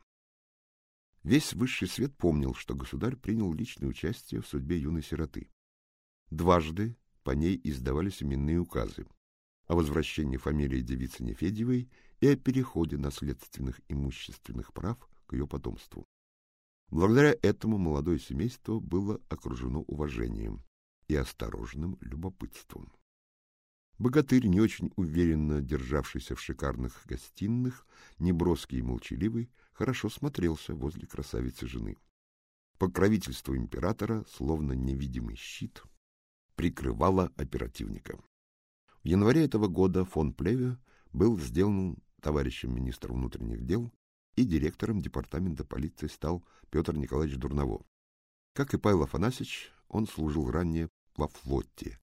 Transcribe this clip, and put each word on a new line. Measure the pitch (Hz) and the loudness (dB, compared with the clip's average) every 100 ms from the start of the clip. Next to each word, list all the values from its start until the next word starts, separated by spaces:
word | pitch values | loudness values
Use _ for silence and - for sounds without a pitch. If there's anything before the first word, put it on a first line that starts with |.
| _ _ _ _ _ _ _ _ _ _ _ _ | _ _ _ _ _ _ _ _ _ _ _ _
Весь | 76 135 - | 2 2 2
высший | - 127 - 92 | -2 -2 -2 -4
свет | - 139 - | -2 -4 0
помнил, | 87 76 67 | 2 2 0
что | 62 - 67 | -4 -6 -8
государь | 69 69 107 - | -6 -4 -4 -4
принял | - 113 98 | -2 0 0
личное | 78 120 - 69 | -2 -6 -6 -6
участие | 64 80 117 - 57 | -4 -4 -6 -8 -8
в | - | -6
судьбе | 71 69 87 | -6 -2 -2
юной | 71 80 | -2 -4
сироты. | 73 78 76 - - _ _ _ _ _ _ _ - | -4 -4 -6 -8 -14 _ _ _ _ _ _ _ -10
Дважды | 78 87 87 78 85 110 117 _ _ | 2 6 6 6 -2 -4 -6 _ _
по | - | -2
ней | 69 82 95 | 2 2 2
издавались | 76 67 64 71 95 95 | -2 -4 -2 0 -2 -2
именные | 69 69 71 85 | -2 0 2 0
указы | 87 64 55 - - _ _ _ _ _ - | 0 -2 -4 -6 -14 _ _ _ _ _ 0
о | 87 | 2
возвращении | 76 78 76 - 73 64 | 4 2 0 -2 -2 -2
фамилии | 73 76 71 65 | -2 0 0 0
девицы | 60 64 64 - | -2 -4 -6 -6
Нефедьевой | 60 - 87 107 120 123 123 - - - | -8 -2 -2 0 0 0 -2 -10 -20 2
и | 139 | 4
о | 135 | 4
переходе | 135 131 123 87 82 76 | 4 0 0 0 0 0
наследственных | 69 - 71 - - - 65 - - | -4 -4 -6 -6 -10 -8 -6 -8 -6
имущественных | 71 69 - - - - - - | -4 -4 -6 -12 -16 -12 -10 -10
прав | - 95 123 - - - | -6 -6 -6 -10 -20 -8
к | |
её | 65 71 | -4 -4
потомству. | 73 62 50 - 50 - _ _ _ _ _ _ _ _ | -4 -6 -10 -12 -16 -16 _ _ _ _ _ _ _ _
Благодаря | 73 95 120 147 - | 2 6 8 6 6
этому | 98 104 110 107 | 2 2 0 0
молодое | 85 73 78 78 | 2 0 0 0
семейство | - 67 117 - - 110 | -2 -4 -4 -4 -6 -6
было | - 92 101 107 - | -2 -2 -2 -4 -8
окружено | 78 - 62 62 69 | -10 -6 -6 -4 -4
уважением | - 73 73 58 58 53 53 50 - _ _ _ - | -4 -4 -4 -2 -4 -4 -6 -8 -12 _ _ _ -2
и | 76 | 0
осторожным | 65 - 57 50 57 65 85 - | 0 -4 -8 -6 -8 -6 -6 -6
любопытством. | - 73 92 - - - - - - - _ _ _ _ _ _ _ _ _ - | -8 -8 -8 -8 -12 -12 -18 -16 -18 -20 _ _ _ _ _ _ _ _ _ -2
Богатырь, | 120 143 - 127 113 | 2 4 6 6 6
не | 90 | 6
очень | 110 - 82 - | 6 2 -4 -2
уверенно | 85 80 85 78 76 73 | 0 4 4 4 2 0
державшийся | 67 71 64 73 67 69 - 64 | 0 -2 0 -2 -2 -6 -8 -8
в | |
шикарных | - 67 69 60 62 - - | -8 -4 -4 -2 -6 -8 -12
гостиных, | 65 - - 101 120 127 127 - - - - | -12 -12 -6 -2 0 -2 -4 -14 -20 -20 -2
неброский | 85 85 85 78 - 65 | 2 4 4 2 0 -4
и | |
молчаливый, | 62 60 - 60 104 117 117 _ _ | -2 -4 -6 -2 -2 -2 -6 _ _
хорошо | - 120 127 107 | -4 -2 0 -4
смотрелся | - 143 135 87 78 - 76 | -4 -4 0 0 0 -4 -4
возле | 67 - - | -4 -6 -10
красавицы | - 71 - 62 - 62 | -10 -6 -4 -4 -6 -8
жены. | 60 52 50 _ _ _ _ _ _ _ - | -6 -6 -8 _ _ _ _ _ _ _ 0
Покровительство | 95 90 98 107 78 64 - 65 | 0 4 4 4 0 -8 -4 -2
императора, | 55 - 87 113 104 110 - | -2 -2 0 0 -2 -2 -6
словно | - 65 78 73 | -4 -2 0 0
невидимый | 65 65 67 69 62 57 52 | 0 -2 -2 -4 -4 -6 -8
щит, | - - - - - _ _ _ _ _ _ - | -12 -10 -12 -12 -20 _ _ _ _ _ _ -2
прикрывало | 87 - 65 57 87 95 90 - | -2 0 -4 2 4 4 2 -2
оперативника. | 69 65 60 - 52 50 - - - _ _ _ _ _ _ _ | -6 -4 -6 -8 -8 -8 -12 -16 -18 _ _ _ _ _ _ _
В | - | 2
январе | 92 104 147 | 6 8 6
этого | 147 110 104 | 6 4 2
года | 87 95 92 92 | 4 4 4 0
фон | - 73 | 0 0
Плеве | 65 80 127 123 123 _ _ _ | 0 0 0 0 -4 _ _ _
был | 67 107 104 | 2 4 4
сделан | 67 57 101 98 92 - - _ | 0 2 4 2 0 -4 -12 _
товарищем | 76 73 65 - 64 | -2 0 0 -2 -4
министра | 60 64 60 - | -2 -2 -4 -6
внутренних | 62 62 - 57 57 62 | -4 -4 -6 -6 -6 -2
дел, | 104 117 - _ _ _ - | -2 -2 -10 _ _ _ 0
и | |
директором | 127 80 76 - 110 104 | 2 4 2 0 -2 -2
департамента | 73 65 - 76 92 73 - | -2 -4 -4 -4 -2 -4 -6
полиции | - 73 - 78 | -6 -6 -6 -8
стал | - 76 87 - _ - | -6 -4 -4 -6 _ -4
Пётр | 78 85 76 | 0 0 0
Николаевич | 65 67 78 67 | -2 0 0 -2
Дурново. | 67 71 67 50 - _ _ _ _ _ _ | -2 0 0 -2 -8 _ _ _ _ _ _
Как | - 143 - | -4 0 2
и | |
Павел | 107 92 | 4 6
Афанасьевич, | 69 71 107 127 123 - - - - | 4 0 0 -2 -6 -10 -14 -20 -6
он | 101 110 | -2 -2
служил | 80 78 76 62 | -2 -2 0 0
ранее | 87 87 82 82 - _ - | 0 0 0 -2 -8 _ -4
во | 73 | -4
флоте, | - 67 67 - - - - | -6 -4 -2 -2 -8 -14 -14